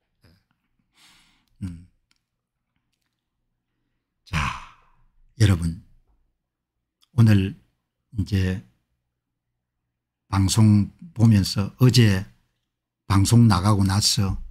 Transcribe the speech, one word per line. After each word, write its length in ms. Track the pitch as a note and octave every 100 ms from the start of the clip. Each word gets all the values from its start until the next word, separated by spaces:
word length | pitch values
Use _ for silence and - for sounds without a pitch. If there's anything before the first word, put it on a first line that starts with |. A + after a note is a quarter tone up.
| _ _ F2+ E2+ _ _ _ _ _ _ _ _ _ _ _ _
음. 240 | F#2+ E2+ F2+ _ _ _ _ _ _ _ _ _ _ _ _ _ _ _ _ _ _ _ _ _ _ _
자, 140 | _ - - - - _ _ _ _ _ _ -
여러분, 460 | G2+ F2 E2+ E2+ - _ _ _ _ _ _ _ _ _ _ _ _
오늘 440 | B2+ A2 G#2 F#2+ - _ _ _ _ _ G#2+
이제 480 | E2+ G2 F#2 F#2 - _ _ _ _ _ _ _ _ _ _ _ _ _ _ _ _
방송 640 | G2 G2 A#2 G#2+ G#2 G2 - -
보면서 580 | - A2+ G2+ F#2 G#2+ G2 -
어제 480 | B2+ A#2+ A2 F#2+ G2 _ _ _ _ _ _ _ -
방송 400 | G2+ F#2+ A#2 A#2
나가고 380 | F2 G2+ G2+
나서 580 | F#2+ F#2+ - - F#2+ G2 -